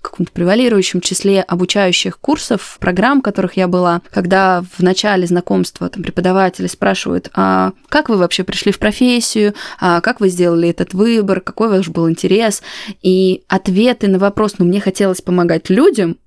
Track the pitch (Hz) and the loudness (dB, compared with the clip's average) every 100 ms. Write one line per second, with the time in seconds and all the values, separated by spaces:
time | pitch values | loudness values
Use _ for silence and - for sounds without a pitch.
0 | - - 175 - 175 214 254 214 185 180 | -14 -6 -6 -2 0 2 2 2 0 -2
1 | 175 180 196 196 185 175 180 202 196 180 | -4 -2 0 0 0 -2 0 0 0 0
2 | 190 - - 302 - 214 - - 190 180 | -4 -6 -4 -2 -2 -4 -4 -6 -2 2
3 | 226 277 233 202 185 - 185 180 180 170 | 2 2 0 -2 -4 -2 0 2 2 0
4 | - - 175 190 190 180 180 - 180 190 | -4 -4 0 2 2 0 -4 -2 0 2
5 | 214 196 175 175 175 190 180 - 180 196 | 0 0 0 -2 0 -2 -2 -4 -10 -6
6 | 170 - 180 185 185 180 180 - 202 190 | -6 -2 0 2 0 -2 -8 -2 -2 -2
7 | - 180 - - 190 185 185 - _ 294 | -2 -4 -4 -2 0 2 0 -4 _ -2
8 | 302 208 175 - 208 - - 196 214 208 | 0 0 0 -2 -6 -2 -2 0 -2 0
9 | 247 240 226 220 208 208 - - 185 170 | 2 2 0 0 0 -2 -12 -4 0 0
10 | 196 247 196 180 175 170 170 170 175 185 | 0 0 0 2 2 2 0 0 -4 0
11 | 220 233 196 185 - - 220 190 175 165 | 2 2 2 -2 -4 -2 0 2 0 -2
12 | 165 165 185 185 226 208 - - - 202 | -2 0 0 2 2 -2 -10 -16 -16 -4
13 | - 185 185 185 _ 190 196 185 240 247 | 0 2 2 0 _ -4 0 2 2 2
14 | 208 190 202 202 214 208 175 196 202 185 | 0 2 0 0 -4 0 0 2 -2 0
15 | 196 185 - 180 175 165 - 185 320 285 | -2 -2 -2 0 0 -2 0 4 4 2
16 | 175 - | -4 -4